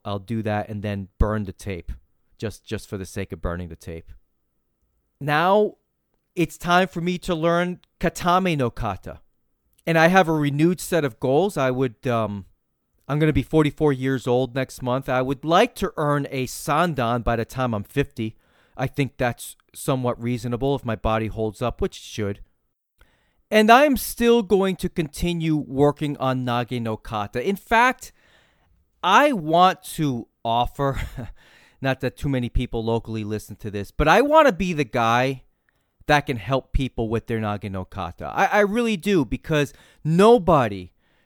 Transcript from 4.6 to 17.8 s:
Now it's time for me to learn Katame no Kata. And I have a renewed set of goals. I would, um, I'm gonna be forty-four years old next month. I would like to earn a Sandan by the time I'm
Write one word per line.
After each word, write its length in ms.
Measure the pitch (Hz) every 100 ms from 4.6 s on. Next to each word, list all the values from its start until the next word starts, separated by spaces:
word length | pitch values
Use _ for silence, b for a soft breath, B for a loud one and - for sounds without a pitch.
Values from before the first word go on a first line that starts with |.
| _ _ _ _ _ _
Now 560 | 139 147 175 202 208 - _ _ _ _ _
it's 240 | - 165 -
time 300 | 175 175 185
for 140 | 175
me 160 | 170 175
to 180 | - 170
learn 460 | 165 170 180 175 _ _
Katame 560 | 175 - 175 180 185 151
no 140 | 120
Kata. 500 | - 113 92 - 67 _ _ _ _ _ _ -
And 100 | 165
I 120 | 165
have 180 | 190 165
a 60 |
renewed 460 | 160 147 139 160 180
set 240 | - 175
of 160 | 143 -
goals. 380 | 131 139 196 165
I 140 | 135
would, 340 | 127 131 110 131
um, 400 | 117 107 101 92 _ _ _ _ _ -
I'm 100 | 147
gonna 160 | 156
be 80 | 139
forty-four 500 | - 156 151 - 151
years 360 | 131 131 135 127
old 260 | 123 131
next 300 | 127 131 -
month. 260 | 127 127 131
I 140 | 127
would 200 | 131 139
like 300 | 151 175 247 -
to 160 | 190 -
earn 300 | 147 147 139
a 160 | 135 123
Sandan 800 | - - 147 175 135 117 120
by 120 | 113 117
the 100 | 113
time 280 | - 127
I'm 120 | 110